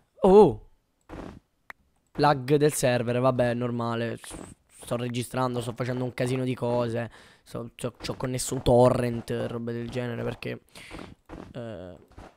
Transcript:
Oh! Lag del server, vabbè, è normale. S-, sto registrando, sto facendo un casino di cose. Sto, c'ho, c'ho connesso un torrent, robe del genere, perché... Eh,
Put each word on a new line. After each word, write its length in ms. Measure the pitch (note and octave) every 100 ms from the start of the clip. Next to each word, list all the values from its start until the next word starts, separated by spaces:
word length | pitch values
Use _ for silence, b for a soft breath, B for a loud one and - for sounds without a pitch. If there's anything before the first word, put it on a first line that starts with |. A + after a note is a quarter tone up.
| _ -
Oh! 480 | G3 G3+ E3+ A2 - _ _ _ - - - - _ _ - - _ _ _ -
Lag 400 | D3 C#3+ B2 D3
del 180 | D3
server, 440 | - C3+ B2 A#2 A#2+
vabbè, 320 | C3 B2 A#2+
è 20 |
normale. 640 | A#2+ B2 A#2 A#2 A#2 A#2 A#2
S-, 120 | - - - - _ -
sto 140 | - A#2+
registrando, 680 | B2 A#2+ A2+ C3 B2+ B2
sto 100 | A#2
facendo 320 | A2+ B2+ B2
un 80 | B2+
casino 320 | - B2 C3
di 100 | B2+
cose. 560 | B2 A#2+ B2 A#2+ A#2+ A2+ B B B
Sto, 280 | - A#2+ A#2+
c'ho, 200 | - B2 -
c'ho 180 | - A2+
connesso 360 | B2+ B2+ -
un 80 | C3
torrent, 680 | C#3 A#2+ B2 B2 A#2+ A#2 - A#2 A#2
robe 240 | A#2 A#2
del 160 | A#2 A#2
genere, 340 | B2 A#2+ A#2
perché... 380 | A#2+ A#2 B2 B2 _ B B B B B - - -
Eh, 440 | C3 A2+ F2+ F2+ D#2+ - - -